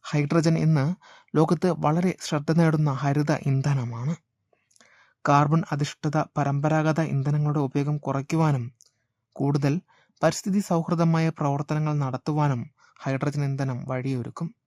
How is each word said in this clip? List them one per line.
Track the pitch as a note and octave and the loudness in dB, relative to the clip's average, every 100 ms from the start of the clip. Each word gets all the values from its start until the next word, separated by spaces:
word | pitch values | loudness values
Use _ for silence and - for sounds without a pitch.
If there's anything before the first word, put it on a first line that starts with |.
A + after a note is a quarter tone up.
ഹൈഡ്രജൻ | - D3+ D3 E3 E3 D#3+ | -2 -2 2 2 2 2
ഇന്ന് | D#3 D#3 C#3 F#3 - - _ D3 | 2 2 2 -4 -10 -20 _ 0
ലോകത്ത് | D#3+ E3+ F#3 D#3 | 2 2 0 0
വളരെ | D3+ D#3+ F3+ - | 0 2 0 -4
ശ്രദ്ധ | - D#3 D3 | -4 -4 0
നേടുന്ന | E3 E3 D#3 D3+ | 4 4 4 0
ഹരിത | C3 C#3+ C#3 D3+ | 0 0 0 0
ഇന്ധനമാണ്. | D3+ - C3+ C#3 C#3 A#2+ A#2 C3 E3 _ _ _ _ _ _ _ _ _ _ - | 0 0 0 0 -2 -4 -6 -6 -6 _ _ _ _ _ _ _ _ _ _ 4
കാർബൺ | C#3+ D3 E3 D#3+ | 4 6 2 0
അധിഷ്ഠിത | C#3+ D3 - D3+ D3+ C#3+ - | -4 -4 -4 -2 -2 -2 -2
പരമ്പരാഗത | C#3+ C#3+ D3+ D#3 D#3 D#3 | -2 0 0 2 2 0
ഇന്ധനങ്ങളുടെ | D#3 C#3 C#3 D3 D3 D3+ | 0 -2 0 0 0 0
ഉപയോഗം | C3+ C#3+ C#3+ D3 | 0 -2 -2 -2
കുറയ്ക്കുവാനും | C#3 C#3 C3 D#3+ D#3+ C3+ A#2 _ - _ _ _ _ | -4 -6 -2 0 2 2 -4 _ -20 _ _ _ _
കൂടുതൽ | - C#3 C#3+ C#3 E3 _ _ _ _ | -4 0 2 0 -2 _ _ _ _
പരിസ്ഥിതി | D#3+ - G#3 G3 | 0 0 -2 -2
സൗഹൃദമായ | G3 E3+ E3 E3+ E3 D#3+ D#3+ | 0 -2 0 0 2 2 0
പ്രവർത്തനങ്ങൾ | - D3+ C#3+ D3+ D3+ D#3 | -2 -2 -2 -2 -2 -2
നടത്തുവാനും | D3 C3+ B2+ - D3+ D3 B2+ A2 _ _ _ | -2 -2 -4 -4 0 0 0 -6 _ _ _
ഹൈഡ്രജൻ | - C3+ C#3 C#3+ | -6 -2 -2 -2
ഇന്ധനം | C#3 C3+ C3+ B2+ | -4 -4 -4 -6
വഴിയൊരുക്കും. | C3 C3 C3 C3 A#2 - E3+ - | -6 -6 -4 -4 -6 -8 -10 -12